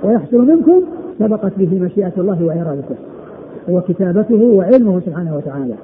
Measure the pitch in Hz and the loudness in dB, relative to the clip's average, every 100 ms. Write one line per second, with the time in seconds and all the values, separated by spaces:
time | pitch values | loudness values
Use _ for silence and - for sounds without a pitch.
0 | 196 226 147 240 254 330 311 370 370 - | 0 -2 2 2 4 4 6 4 2 -8
1 | - - 214 214 196 196 185 185 180 - | -14 -4 -2 0 -4 -2 0 0 -2 -2
2 | 190 190 185 180 170 160 165 143 131 - | -2 -2 -2 0 -2 -2 -4 -6 -8 -12
3 | - - - - - - - 180 - 170 | -14 -18 -18 -18 -18 -14 -2 -2 -2 -2
4 | 190 180 214 226 233 202 180 262 220 180 | 0 0 2 4 6 4 6 4 4 0
5 | 180 156 175 151 147 139 131 110 | -2 -6 -6 -6 -6 -6 -8 -8